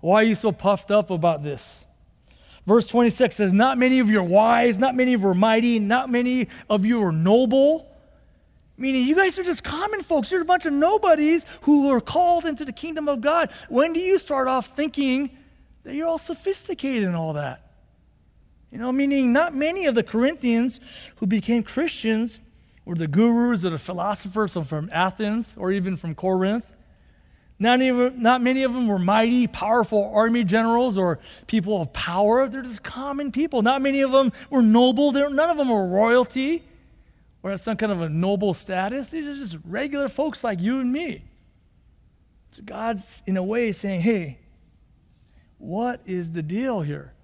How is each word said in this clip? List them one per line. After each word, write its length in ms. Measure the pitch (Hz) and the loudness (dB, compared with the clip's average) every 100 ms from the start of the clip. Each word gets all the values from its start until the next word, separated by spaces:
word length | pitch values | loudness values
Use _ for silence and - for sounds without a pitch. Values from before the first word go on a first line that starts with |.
Why 200 | 160 202 | 4 4
are 20 | |
you 120 | 220 214 | 4 2
so 160 | 220 | -2
puffed 400 | 175 196 196 - | 0 0 0 2
up 180 | 208 202 | 0 0
about 340 | 180 170 156 | 0 0 -2
this?" 420 | 147 139 - - - _ _ _ _ _ - - - | -6 -10 -12 -18 -20 _ _ _ _ _ -20 -16 2
Verse 220 | 220 - | 2 4
twenty-six 480 | 233 240 - 247 - | 2 2 4 0 2
says, 180 | 202 | 2
"Not 240 | 190 247 254 | 4 4 4
many 220 | 254 262 | 2 4
of 100 | 226 | 4
you 100 | 208 | 2
are 40 | |
wise, 540 | 175 190 220 233 240 196 | 4 4 6 4 4 2
not 180 | 254 254 | 0 2
many 180 | 254 | 2
of 80 | 247 | 2
you 80 | 196 | 2
are 40 | |
mighty, 460 | 180 214 220 240 233 | 4 4 4 2 2
not 300 | 202 240 262 | 2 0 0
many 380 | 247 247 254 247 - - | -2 0 -2 -4 -8 -2
of 160 | 214 202 | 0 2
you 160 | 240 | 2
are 80 | 196 | 0
noble." 720 | 160 170 220 254 269 277 320 - - _ _ _ _ _ _ _ _ | 2 4 4 4 4 4 2 -4 -20 _ _ _ _ _ _ _ _
Meaning, 280 | 262 262 254 | -2 0 2
you 100 | 320 | 4
guys 220 | 381 381 | 2 0
are 60 | |
just 200 | 359 320 | -4 -4
common 400 | - 294 403 427 | -6 -6 -6 -6
folks. 280 | 339 320 208 | -2 -2 0
You're 100 | 370 | -2
a 40 | 330 | 2
bunch 200 | 359 330 | 0 2
of 60 | |
nobodies 760 | 285 311 415 403 311 302 330 - - | 2 2 2 4 4 4 0 -2 -6
who 260 | - 294 277 | 2 4 4
are 100 | 254 | 0
called 460 | - 320 359 349 330 | 0 0 2 2 0
into 180 | 277 | -6
the 80 | 294 | -10
kingdom 380 | - 311 320 294 | -10 -8 -6 -4
of 100 | 277 | -2
God. 320 | 254 330 311 - - | 0 0 -2 -6 -4
When 240 | 240 311 | 0 0
do 80 | 330 | 0
you 180 | 370 381 | 0 0
start 300 | - 277 262 | 0 -2 0
off 200 | 262 - | -2 -4
thinking 640 | - 294 262 277 254 277 - - _ _ _ | -4 -4 -2 0 0 -4 -8 -20 _ _ _
that 120 | - 269 | -12 -6
you're 120 | 330 | -4
all 100 | 330 | -4
sophisticated 840 | - 339 - 392 - 339 269 247 | -6 -8 -6 -6 -6 -6 -4 -2
and 120 | 196 170 | -2 -2
all 180 | 160 | -4
that? 400 | 151 139 127 _ _ _ _ _ _ _ _ _ _ _ | -6 -8 -10 _ _ _ _ _ _ _ _ _ _ _
You 60 | 240 | -10
know, 160 | 240 | -4
meaning 400 | 262 277 277 254 | 0 2 2 4
not 200 | 240 339 | 4 2
many 320 | 277 302 381 339 | 0 -2 0 0
of 100 | 233 | 0
the 80 | |
Corinthians 760 | - 220 262 339 247 233 254 - - - - _ | 0 0 0 0 -2 0 0 -4 -18 -20 -20 _
who 100 | 196 | -2
became 360 | 190 190 233 | -2 0 -2
Christians 760 | 214 - 320 - 220 220 233 - - _ _ _ - | -2 -4 -4 -4 -2 -2 -2 -8 -20 _ _ _ -10
were 100 | 170 | -6
the 120 | 160 | -2
gurus 580 | 151 233 233 240 226 180 | 2 4 4 2 0 -2
or 60 | |
the 60 | 160 | -4
philosophers 760 | - 185 185 202 202 190 208 | -8 -6 -4 -6 -6 -4 -4
from 360 | 180 147 156 165 | -4 -6 -6 -6
Athens 640 | 160 185 185 214 220 220 - | -2 -2 -2 -4 -4 -6 -8
or 160 | 185 | -4
even 240 | 196 185 180 | -2 -2 -6
from 180 | 170 156 | -8 -6
Corinth. 500 | 185 185 190 220 - _ _ _ _ _ _ _ _ _ | -2 0 0 -2 -6 _ _ _ _ _ _ _ _ _
Not 200 | 214 247 | 2 4
even, 400 | 262 247 247 254 | 2 2 0 2
not 200 | 233 254 | 2 2
many 220 | 247 262 | 2 0
of 100 | 254 | 0
them 140 | 247 240 | 0 -2
were 100 | 196 | 0
mighty, 480 | 180 214 226 247 240 | 2 2 2 2 0
powerful 640 | - 202 240 220 214 202 214 | -2 0 0 2 0 0 2
army 300 | 226 233 202 | 2 2 2
generals 520 | 214 226 233 254 196 | 2 2 2 0 0
or 220 | 185 151 - - - | 0 -2 -8 -20 -4
people 340 | 220 185 208 | -2 0 -4
of 100 | 156 | -4
power. 560 | - - 175 208 233 269 | -8 -6 0 2 2 0
They're 140 | 262 | -4
just 220 | 254 214 | -12 -12
common 500 | - - 269 277 285 | -14 -10 -8 -6 -6
people. 280 | 240 320 254 | -4 -2 0
Not 200 | 220 269 | 0 2
many 180 | 269 277 | 0 0
of 120 | 269 | 2
them 200 | 262 269 - - | 2 2 -2 -4
were 120 | 269 | 2
noble. 500 | 226 226 254 240 294 | 6 6 4 4 2
They're, 180 | 269 285 | 2 0
none 200 | 277 330 | 2 0
of 80 | 320 | 2
them 100 | 269 | 0
were 180 | 220 190 | 0 0
royalty 800 | 185 220 240 247 262 269 330 - _ _ _ _ _ _ _ | 2 4 4 2 -2 -4 -4 -8 _ _ _ _ _ _ _
or 80 | 185 | -10
had 80 | 196 | -8
some 160 | - 220 | -6 -4
kind 160 | 214 | -2
of 100 | 190 | -2
a 60 | 165 | -2
noble 460 | 156 185 202 202 | -2 0 0 0
status. 560 | 175 - 185 196 254 262 | -4 -6 -4 -4 -6 -8
These 180 | 320 294 | -10 -10
are 60 | |
just 240 | 285 254 165 165 | -10 -12 -14 -10
regular 420 | 196 285 285 277 | -8 -6 -4 -6
folks 340 | - 302 - | -4 -6 -4
like 200 | 240 196 | -6 -4
you 180 | 185 262 | -2 -2
and 120 | 254 | -2
me. 340 | 269 339 - - _ _ _ _ _ _ _ _ _ _ _ _ | -4 -6 -10 -16 _ _ _ _ _ _ _ _ _ _ _ _
So 100 | - | -20
God's, 580 | 202 202 226 214 - - - | -16 -8 -6 -6 -8 -14 -4
in 120 | 190 | -4
a 60 | |
way, 280 | 185 226 233 | -2 -2 -2
saying, 300 | 196 202 190 | -4 -6 -2
"Hey, 380 | 175 220 160 123 _ _ _ _ _ _ _ _ _ _ _ _ | 0 0 -4 -14 _ _ _ _ _ _ _ _ _ _ _ _
what 440 | - 185 240 247 - | -10 -6 -6 -6 -8
is 260 | 185 170 | -8 -6
the 100 | 170 | -8
deal 400 | 156 190 262 220 | -6 -4 -4 -4
here? 320 | 147 143 139 - | -4 -8 -12 -20